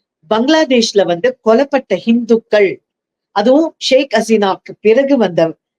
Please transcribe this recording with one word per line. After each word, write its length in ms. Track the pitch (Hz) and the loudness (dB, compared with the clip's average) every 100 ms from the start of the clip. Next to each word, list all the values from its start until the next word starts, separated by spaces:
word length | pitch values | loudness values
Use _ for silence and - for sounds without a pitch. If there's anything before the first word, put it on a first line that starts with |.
| _ _ 156 | _ _ -6
பங்களாதேஷ்ல 760 | 214 262 320 311 247 226 202 175 | -2 0 0 2 0 0 0 -2
வந்து 320 | 170 - - 220 | -2 -4 -4 0
கொல்லப்பட்ட 500 | 233 277 269 - 180 | 0 0 -4 -4 -6
ஹிந்துக்கள், 880 | 226 233 226 226 - 208 190 - _ _ _ _ _ | 0 -2 0 -2 0 0 0 -4 _ _ _ _ _
அதுவும் 440 | 202 233 285 320 - - | -2 2 2 0 -4 0
ஷேக் 240 | 262 277 214 | 0 0 -2
ஹசீனாக்கு 560 | 214 220 196 180 - - | 0 0 0 -4 -10 -4
பிறகு 380 | 208 226 277 269 | 0 2 2 0
வந்த 380 | 196 165 165 - _ | 0 0 -2 -4 _